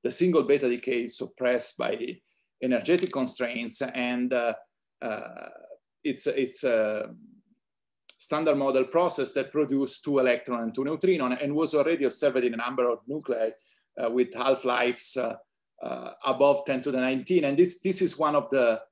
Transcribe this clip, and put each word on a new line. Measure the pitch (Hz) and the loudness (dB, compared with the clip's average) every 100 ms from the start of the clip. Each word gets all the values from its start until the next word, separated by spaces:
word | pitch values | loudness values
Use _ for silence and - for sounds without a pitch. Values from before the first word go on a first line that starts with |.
the | 127 | -4
single | - 180 165 | 0 4 4
beta | 127 139 131 | 4 2 2
decay | 123 131 123 | -2 -2 -2
is | 117 - | -4 -8
suppressed | 123 _ 123 123 - - | -10 _ 0 0 -2 -4
by | - 107 117 - _ _ _ _ | -4 -2 -6 -10 _ _ _ _
energetic | 127 120 147 175 185 | 0 0 2 2 2
constraints. | 139 127 - 120 120 117 - | -2 -4 -2 -4 -4 -8 -6
And, | 131 127 123 123 123 | -6 -4 -4 -2 0
uh, | 123 117 110 - _ _ _ | 0 0 -2 -10 _ _ _
uh, | 120 104 - - 50 - - - _ _ | -8 -8 -10 -14 -16 -18 -20 -20 _ _
it's, | 151 123 147 | -6 -2 -2
it's | 139 127 - | 0 -2 -2
a | 135 113 107 107 - - - _ _ _ _ _ _ _ _ - | 0 2 2 0 -6 -12 -20 _ _ _ _ _ _ _ _ -14
standard | - 151 160 139 | -4 0 2 2
model | 135 131 131 | 2 2 2
process | 165 175 - 127 | 2 2 0 -2
that | 139 135 | -2 -2
produced | 147 143 135 131 - | -2 0 0 -2 -6
two | - 139 | 0 2
electron | 127 120 - 120 | 4 2 -2 -4
and | 113 127 | -4 -4
two | |
neutrino | 139 156 170 175 127 | -4 0 2 2 0
and | 127 143 147 | -2 -2 0
was | 165 151 | 2 2
already | 143 165 131 | 2 2 0
observed | - 147 123 | 2 0 2
in | 123 117 | 0 -2
a | |
number | 123 131 123 | -4 0 0
of | 117 - | 0 -4
nuclei, | 151 143 120 113 - _ _ _ - | -8 -4 -2 -2 -4 _ _ _ -6
uh, | 117 | -2
with | 123 123 | 0 0
half-lives, | 113 127 131 127 123 123 123 - 135 | 0 0 0 0 0 0 -2 -4 -4
uh, | 117 - _ _ _ _ | -4 -6 _ _ _ _
uh, | - 64 62 - 135 | -10 -8 -10 -6 -2
above | 127 143 143 - | 4 6 4 0
ten | 131 | -2
to | 131 | 0
the | 131 | 0
nineteen. | 127 131 - 180 | 0 -2 2 2
And | 143 147 | 2 4
this, | 180 - | 4 4
this | 190 185 | -2 0
is | 180 - | 0 0
one | 156 147 | 2 2
of | 143 | 2
the | 135 120 110 - | 2 4 2 -4